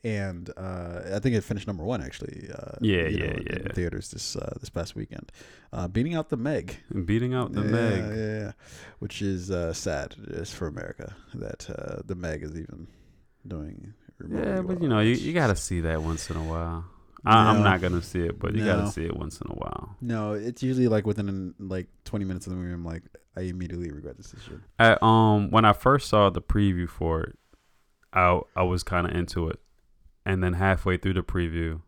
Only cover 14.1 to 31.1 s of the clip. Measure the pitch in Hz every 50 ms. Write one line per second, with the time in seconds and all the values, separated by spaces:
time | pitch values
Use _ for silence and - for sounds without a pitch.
14.1 | _ _ - 165 - - - - 190 185 180 180 185 175 170 139 117 107 107 113
15.1 | 120 - - 147 165 175 147 113 95 - - - 95 87 80 82 80 78 78 80
16.1 | 82 78 - - 80 80 80 80 82 82 82 82 85 82 87 90 - - - _
17.1 | - - - - 110 113 - - 110 107 104 98 95 87 90 90 90 85 85 -
18.1 | - 90 85 85 - - - 82 95 110 107 104 92 87 101 101 95 - 82 85
19.1 | - - 73 76 - - - - - - - 50 50 - - 98 101 - 127 117
20.1 | 117 110 107 107 107 104 104 120 120 - 131 131 131 127 123 120 110 107 104 107
21.1 | 101 104 101 98 98 95 92 90 - - 101 95 95 92 90 _ _ _ _ -
22.1 | - 104 101 95 92 87 - 92 92 92 90 87 87 87 85 82 82 87 - -
23.1 | _ - _ _ _ 90 92 92 87 90 90 85 90 85 87 78 71 73 73 73
24.1 | - - - - - - - - - - - - _ - 117 117 107 - - 113
25.1 | 113 113 110 110 107 104 101 - - 110 113 107 101 - - 127 139 139 - -
26.1 | - 107 104 98 90 - - - - 104 104 98 92 87 87 82 - - 80 82
27.1 | 80 80 80 - - _ _ _ _ _ _ _ _ _ _ _ _ _ _ _
28.1 | - 92 90 90 90 - - _ _ 92 92 90 90 87 - - 90 87 87 -
29.1 | - - - - - 90 82 80 - - _ _ _ _ _ _ _ _ _ -
30.1 | _ _ _ 92 95 92 90 90 87 87 98 95 92 - - 95 92 87 - 95